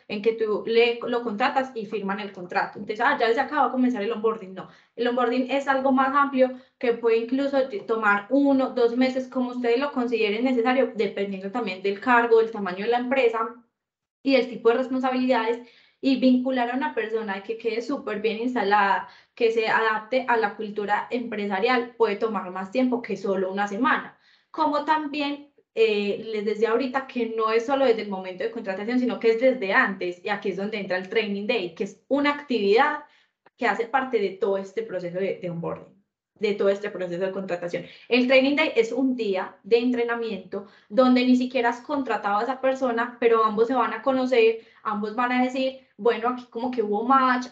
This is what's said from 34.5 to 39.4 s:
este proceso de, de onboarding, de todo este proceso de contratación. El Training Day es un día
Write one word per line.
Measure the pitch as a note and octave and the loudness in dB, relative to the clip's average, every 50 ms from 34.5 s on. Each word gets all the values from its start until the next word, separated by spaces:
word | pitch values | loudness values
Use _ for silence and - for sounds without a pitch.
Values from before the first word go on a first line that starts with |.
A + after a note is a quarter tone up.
| G3 G3 | 0 -2
este | G3 - - A3+ | -4 -6 -8 -8
proceso | G#3+ - F3+ F3+ F3 F3 E3+ F#3 | -6 -6 -6 -8 -6 -6 -4 -4
de, | G3 F3+ F3+ - | -4 -4 -4 -6
de | - F3 | -6 -8
onboarding, | E3+ E3+ E3 D#3+ - - - - _ _ _ _ _ _ _ _ _ - | -6 -6 -6 -8 -8 -10 -14 -20 _ _ _ _ _ _ _ _ _ -4
de | G3+ G#3 G3 | -2 -2 0
todo | - G3+ G3 | 2 2 2
este | G3 G3 G#3 G#3 | 0 0 -2 -8
proceso | F#3 F3+ F#3 F3 F3 F3 F#3+ | -8 -6 -6 -6 -4 -4 -4
de | F#3+ | -4
contratación. | F#3+ G3+ F#3+ F#3 F3 E3+ F3 F3 F3 F3 F3 - - - - - | -4 -6 -6 -6 -6 -6 -6 -6 -8 -8 -8 -10 -18 -14 -4 0
El | A#3 B3 B3 B3 | 2 2 4 6
Training | C4+ C4 C4 C#4 D4 | 6 6 6 4 2
Day | D4 D#4 - - | 2 0 0 2
es | A#3 A3 - | 2 2 2
un | - B3+ C4+ C4 B3+ | 2 0 0 0 0
día | - A3 G3+ F#3+ F#3 | 0 -2 -2 -2 -2